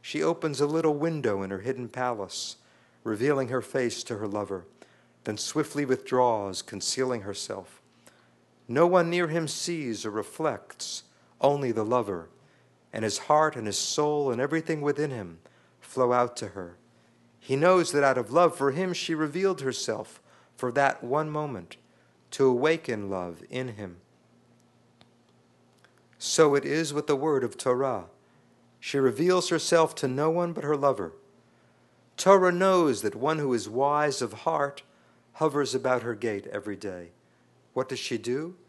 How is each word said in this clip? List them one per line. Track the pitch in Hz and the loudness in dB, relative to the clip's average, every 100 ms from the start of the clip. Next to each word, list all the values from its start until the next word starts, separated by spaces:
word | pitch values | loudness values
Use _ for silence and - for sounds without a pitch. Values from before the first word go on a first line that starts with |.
She | - 156 | -6 -2
opens | 160 165 160 131 | 0 0 -2 0
a | 147 | 0
little | 160 160 147 | 2 2 2
window | 165 160 123 98 | -2 0 -2 -2
in | 98 | -4
her | 95 | -6
hidden | 113 127 120 | -4 -6 -6
palace, | 127 127 113 95 - - - _ _ _ _ | -4 -4 -4 -8 -8 -10 -14 _ _ _ _
revealing | - 107 131 143 127 | -6 -2 0 0 0
her | 127 | -4
face | 113 135 123 - | -2 -2 -2 -4
to | - 107 | -8 -6
her | 104 | -4
lover, | 104 98 95 85 _ - _ _ _ - | -4 -4 -8 -10 _ -20 _ _ _ -8
then | 107 | -6
swiftly | - 151 151 147 | -4 -4 -4 -4
withdraws, | 139 127 - 131 123 110 101 92 | -2 -2 0 2 2 2 -2 -6
concealing | - 101 - - 127 120 | -10 -8 -6 -2 -2 -2
herself. | 98 98 - 98 90 - _ _ - _ _ _ _ _ - | -6 -10 -8 -10 -12 -20 _ _ -20 _ _ _ _ _ -4
No | 123 170 | 2 6
one | 180 170 | 6 4
near | 175 175 | 0 0
him | 165 156 | 0 -2
sees | - - 170 135 107 107 | -4 -6 -4 -4 -4 -4
or | |
reflects, | 104 101 - 160 110 - - - - - _ _ _ | -6 -6 -4 -4 -4 -10 -14 -12 -12 -14 _ _ _
only | 135 143 135 | 2 2 0
the | 113 | 0
lover, | 107 123 104 90 82 _ _ _ _ _ _ | 2 0 0 -6 -8 _ _ _ _ _ _
and | 107 | -6
his | 110 - | -4 -4
heart | - 151 156 131 | 2 4 4 0
and | 107 | -6
his | 98 | -4
soul | - - 151 147 139 | -4 0 0 0 0
and | 117 | 0
everything | 131 160 160 156 | -2 -2 -2 -2
within | 143 143 147 | -2 -2 -2
him | 127 90 82 - _ _ _ | -4 -10 -14 -20 _ _ _
flow | - - 127 | -12 0 2
out | 123 123 - | 4 2 -2
to | 101 | -10
her. | 98 87 87 _ _ _ _ _ _ | -10 -12 -16 _ _ _ _ _ _
He | - 135 | -4 2
knows | 165 185 165 | 6 6 4
that | 143 | 4
out | 139 127 | 4 2
of | 107 | 2
love | 143 175 - | 4 4 4
for | 139 | 0
him, | 135 185 | 0 -2
she | 175 - | -4 -4
revealed | 160 151 151 196 180 | -2 -2 0 0 0
herself | 135 120 - 110 107 - _ - _ - | -4 -4 -4 -6 -8 -16 _ -20 _ -6
for | 127 | -4
that | 123 139 - | 2 2 0
one | 120 143 156 | -2 -2 -2
moment | 151 151 113 87 - _ _ _ _ _ | -4 -6 -8 -12 -20 _ _ _ _ _
to | - 135 | 2 4
awaken | 120 147 165 165 110 98 | 6 2 2 -2 -6 -4
love | 95 90 82 - | -4 -6 -10 -10
in | 127 127 | -8 -8
him. | 107 98 87 _ _ _ _ _ _ _ _ _ _ _ _ _ _ _ _ _ _ _ _ _ _ | -10 -14 -14 _ _ _ _ _ _ _ _ _ _ _ _ _ _ _ _ _ _ _ _ _ _
So | - - 156 143 | -4 6 6 6
it | 139 | 2
is | 151 160 | -2 -2
with | 147 151 | -4 0
the | 143 | 0
word | 151 139 | 2 0
of | 120 - | 0 -2
Torah. | 135 123 135 110 85 _ _ _ _ _ _ _ | 0 2 0 -2 -8 _ _ _ _ _ _ _
She | - 139 | -4 2
reveals | 135 113 175 185 175 | 2 4 2 4 2
herself | 165 - 170 156 - | 0 4 4 4 2
to | 139 | -4
no | 131 156 | 0 0
one | 165 175 | 0 -2
but | 165 | -4
her | 147 147 | -2 2
lover. | 139 113 85 - _ _ _ _ _ _ _ _ _ - | 2 0 -4 -10 _ _ _ _ _ _ _ _ _ 0
Torah | - 196 185 | 6 8 8
knows | 175 190 185 160 110 | 4 4 6 4 2
that | 107 107 | -2 -2
one | 135 156 | -2 0
who | 143 | 0
is | 120 101 | 0 -2
wise | 113 139 147 151 135 | 0 2 2 2 0
of | 120 | -6
heart | 104 - 156 143 - - _ _ _ _ | -4 -2 0 -2 -4 -20 _ _ _ _
hovers | - 156 143 131 127 | -2 0 2 0 0
about | 131 127 | 0 0
her | 113 107 | 0 -4
gate | 117 101 98 | -4 -4 -6
every | 101 104 95 | -8 -8 -8
day. | 101 90 85 _ _ _ _ _ _ | -8 -10 -14 _ _ _ _ _ _
What | - 131 | -6 -4
does | 127 | -6
she | - 117 | -6 -6
do? | 113 131 160 185 | -4 -4 -6 -14